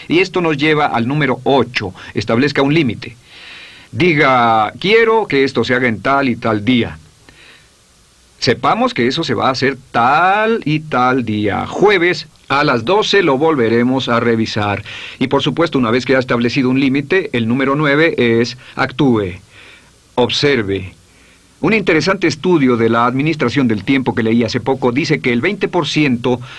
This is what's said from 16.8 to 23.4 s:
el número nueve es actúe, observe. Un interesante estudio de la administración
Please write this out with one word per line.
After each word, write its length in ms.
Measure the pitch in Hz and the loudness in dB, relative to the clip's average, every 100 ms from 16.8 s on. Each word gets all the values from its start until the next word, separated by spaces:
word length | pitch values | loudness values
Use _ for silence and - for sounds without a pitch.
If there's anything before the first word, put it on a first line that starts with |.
| 139 139 139 185 165 | 0 0 0 -2 -2
el 160 | 123 113 | -2 -2
número 280 | 127 135 143 | 0 0 0
nueve 400 | 151 143 160 - | 2 2 2 2
es 400 | 120 117 120 - - - | 2 2 0 -4 -12 -6
actúe, 600 | 131 135 143 113 98 92 - - - - - _ _ - | -6 0 0 2 -2 -8 -18 -20 -20 -20 -20 _ _ -2
observe. 800 | 120 - 147 131 98 98 92 - _ - - _ _ - | -2 0 0 0 0 -4 -6 -16 _ -20 -20 _ _ -4
Un 120 | 156 | 0
interesante 540 | 220 190 165 151 196 170 | 0 2 2 2 0 -2
estudio 480 | - 180 170 131 120 | -2 0 2 4 4
de 140 | 113 | 2
la 160 | 117 120 | 2 2
administración 640 | 131 151 156 | 0 -2 0